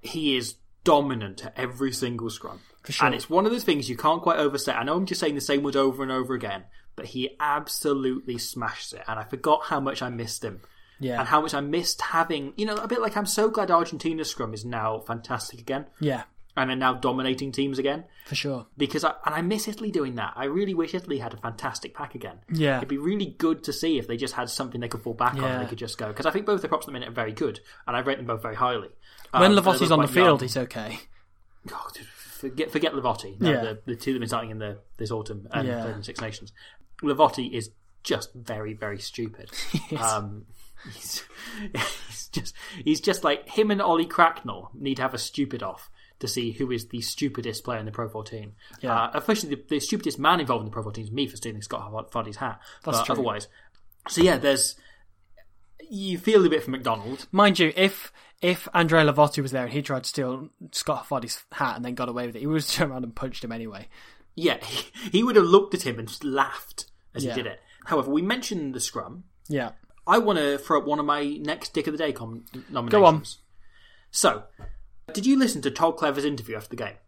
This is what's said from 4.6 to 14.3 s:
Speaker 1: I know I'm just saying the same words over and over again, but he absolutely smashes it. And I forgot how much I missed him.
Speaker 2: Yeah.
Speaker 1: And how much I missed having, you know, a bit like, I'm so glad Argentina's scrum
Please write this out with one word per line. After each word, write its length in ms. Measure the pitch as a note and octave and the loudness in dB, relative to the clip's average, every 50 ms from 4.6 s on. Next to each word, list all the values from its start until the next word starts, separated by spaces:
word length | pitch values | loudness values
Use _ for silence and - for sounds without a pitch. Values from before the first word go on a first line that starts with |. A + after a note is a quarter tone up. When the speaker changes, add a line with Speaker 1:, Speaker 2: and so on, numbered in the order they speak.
| - - B2 | -2 -2 -2
Speaker 1:
I 80 | A2+ A#2+ | -2 0
know 120 | C3+ D#3 | 0 0
I'm 100 | F3+ G3 | 0 0
just 140 | F#3 F3+ - | -2 -2 0
saying 140 | - D#3 D3 | 0 0 0
the 60 | C#3+ | -2
same 220 | - - C#3+ C#3+ C#3+ | 0 2 2 2 2
words 120 | C#3+ C3+ | 2 2
over 280 | C#3 C3+ C3+ C3 C3+ C3+ | 4 4 4 2 0 -4
and 80 | C3 | -2
over 220 | C3 C3 B2+ B2+ C3 | 0 -2 0 -2 -2
again, 320 | A#2+ A2+ G#2 G2 F#2+ F#2 - - - - - - | -4 -4 -6 -6 -8 -10 -14 -20 -20 -20 -18 -14
but 120 | - - - | -14 -12 -8
he 280 | - B2+ C3+ C#3 - - | -4 -4 -4 -4 -4 -2
absolutely 960 | D3+ D3 C#3+ D3 D3 - - - - D3+ C#3+ C#3 C3 C3 B2+ C3 - - B2 A#2 | 0 0 0 0 -2 -4 -8 -2 0 0 0 2 0 0 -2 -2 -4 -6 -6 -6
smashes 560 | - - - B2+ A#2 G#2+ - - - - - | -6 -8 -6 -4 -6 -6 -6 -6 -12 -12 -12
it. 100 | - - - | -12 -8 -8
And 120 | A2+ A2 | -6 -8
I 40 | G#2+ | -6
forgot 420 | - - B2 - D#3 D3+ - - | -8 -8 -2 4 4 4 4 4
how 140 | - E3 C#3+ | -2 -2 -2
much 220 | C3+ C3+ C3+ - | -2 -2 -4 -4
I 80 | C3 B2 | -6 -6
missed 340 | A#2+ A#2 A#2 - - - - | -6 -6 -6 -6 -6 -6 -8
him. 180 | F#2 - - - - - - - _ _ - | -8 -10 -10 -18 -20 -20 -20 -20 _ _ -8
Speaker 2:
Yeah. 200 | C#3 B2+ B2 A#2+ | -6 -4 -2 -2
Speaker 1:
And 80 | B2+ A2+ | 0 4
how 120 | D#3 D3+ | 4 2
much 120 | D#3 D#3+ D3+ | 2 2 -2
I 80 | C#3+ | -2
missed 400 | C#3 C#3+ D3+ F3 F3 F3 - - | -2 0 -2 0 0 0 -2 -2
having, 520 | - - - E3 E3 E3 D#3+ D3 C#3 C#3 - - | -4 0 2 2 2 2 0 -4 -4 -8 -4 -4
you 80 | G#3 | -4
know, 100 | A3 G#3 | -2 -2
a 120 | G#3+ A3 G#3 | -4 -2 -2
bit 140 | A#3 A#3+ | -2 0
like, 140 | A3+ G#3+ G#3 | -2 0 0
I'm 100 | G#3 G#3 | -2 -2
so 240 | F#3+ - - G#3+ A3 | 0 2 4 2 4
glad 220 | A3 A3 G3+ E3+ | 4 2 2 4
Argentina's 580 | F3 E3+ E3+ - - C#3+ - E3 D#3+ D#3+ D#3 | 4 4 4 2 -4 -4 -2 -2 -2 0 -4
scrum 240 | C#3+ | -4